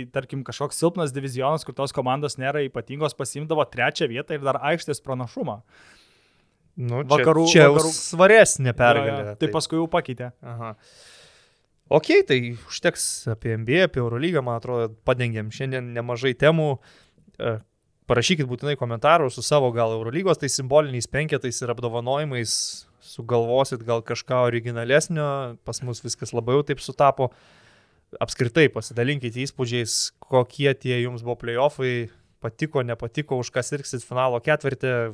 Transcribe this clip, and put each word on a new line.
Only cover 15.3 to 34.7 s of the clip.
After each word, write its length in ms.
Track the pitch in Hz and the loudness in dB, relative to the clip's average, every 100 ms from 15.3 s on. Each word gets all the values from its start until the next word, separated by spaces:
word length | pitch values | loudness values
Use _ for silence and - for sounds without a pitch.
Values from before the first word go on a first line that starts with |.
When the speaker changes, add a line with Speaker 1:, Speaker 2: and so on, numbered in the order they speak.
| 113 107 | -4 -8
Speaker 2:
šiandien 400 | - 135 131 123 | -8 -6 -6 -8
nemažai 400 | 120 120 120 135 | -8 -6 -2 -2
temų. 460 | 120 147 165 151 131 _ _ _ _ _ - | 2 4 4 2 -2 _ _ _ _ _ -6
E, 220 | 120 110 - _ _ _ - | -4 -4 -8 _ _ _ -2
parašykit 400 | 120 - 170 131 | 0 2 0 -2
būtinai 260 | 123 143 143 | -4 -6 -4
komentarų 540 | 120 117 147 170 135 | -4 0 4 4 4
su 100 | 123 - | -2 0
savo 260 | 151 127 | 2 2
gal 220 | 117 113 | 2 0
Eurolygos, 480 | 113 113 147 190 151 | -2 -4 -2 0 0
tai 80 | 139 | 0
simboliniais 580 | - 131 147 147 123 - | -4 2 4 4 -2 -4
penketais 540 | 135 151 139 127 - | -4 -2 -2 -4 -6
ir 100 | 123 | -4
apdovanojimais, 800 | 117 120 117 120 139 151 123 110 - - - - _ - - | -4 -4 -4 -2 -2 -2 -4 -4 -4 -4 -10 -18 _ -20 -12
sugalvosit 680 | 113 120 117 127 135 123 | -2 0 2 2 2 -2
gal 200 | 113 117 | -2 -4
kažką 400 | - 120 - 127 123 | -2 -8 -2 2 2
originalesnio, 1080 | 117 117 117 117 143 156 160 147 139 127 117 | 0 -4 -6 2 2 2 -4 -4 -4 -8 -12
pas 180 | - 110 | -12 -10
mus 220 | 123 117 | -8 -8
viskas 300 | 120 - 120 120 | -10 -10 -8 -6
labai 220 | 117 139 | 0 0
jau 60 | 143 | 0
taip 160 | 131 | -4
sutapo. 480 | - - 139 - 127 _ _ _ _ _ _ _ _ - | -6 2 4 4 0 _ _ _ _ _ _ _ _ -8
Apskritai, 480 | - - 117 165 147 | -6 -2 0 4 4
pasidalinkite 680 | 113 - 117 123 147 120 120 | 2 -8 -4 -2 -2 -6 -6
įspūdžiais, 680 | 139 - 120 120 110 - - - | -8 -4 -4 -2 -2 -4 -4 -8
kokie 500 | - 131 123 - 139 131 | 0 0 2 0 0 0
tie 240 | 127 123 | -2 -2
jums 220 | 123 120 120 | -2 -6 -8
buvo 100 | 117 | -6
play-offai, 760 | 117 117 143 139 131 120 113 _ _ _ | -4 0 0 0 -2 -2 -6 _ _ _
patiko, 400 | 113 - 151 139 120 | -10 -6 -4 -2 -4
nepatiko, 540 | 117 120 - 147 127 | -6 -8 -8 -4 -4
už 80 | 123 | -4
ką 120 | 127 120 | -6 -4
sirgsit 380 | 143 - 123 - | -6 -8 -12 -6
finalo 320 | 123 131 120 | -2 0 0
ketvirtį, 520 | 156 151 135 | 0 0 0